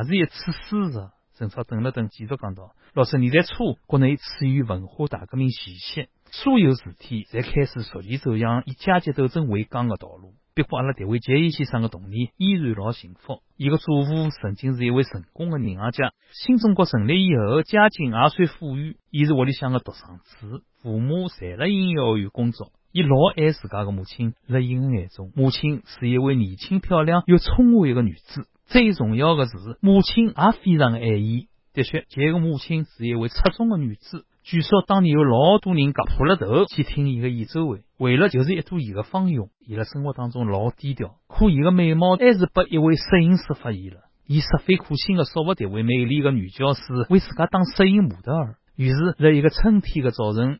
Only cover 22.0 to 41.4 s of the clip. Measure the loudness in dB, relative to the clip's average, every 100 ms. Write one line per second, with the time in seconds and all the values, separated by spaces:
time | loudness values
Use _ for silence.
22 | 0 -2 -4 -4 -4 -4 -12 _ _ -2
23 | 2 4 4 2 -2 -2 -6 -8 -6 -6
24 | -8 -6 -6 -6 -4 -2 0 -2 -2 -2
25 | -4 -12 -8 0 0 2 -2 -4 -8 -6
26 | -2 0 2 0 -2 -4 -4 -2 0 0
27 | 2 2 6 4 6 4 6 6 4 2
28 | 0 -4 -14 -16 -16 _ 2 4 4 2
29 | 0 0 2 2 -2 -6 -16 -2 4 6
30 | 4 2 0 2 2 2 2 4 4 2
31 | 0 0 0 -4 -6 _ _ -6 -4 -4
32 | -8 -2 0 0 0 -2 -4 -4 -4 -6
33 | -4 -2 -2 2 0 2 -2 -2 -4 -8
34 | -14 -18 -18 _ -4 -2 2 2 2 2
35 | 4 4 4 4 6 4 2 0 0 0
36 | -2 0 2 2 2 0 0 -2 -4 -2
37 | -2 -2 -4 -4 -6 -6 -4 -6 _ -4
38 | 0 2 2 2 0 -2 -4 -6 -6 -8
39 | -6 -2 -2 -2 -6 _ -12 -8 -8 -6
40 | -8 -6 -8 -4 -4 -2 -4 -6 -8 -8
41 | -8 _ _ 2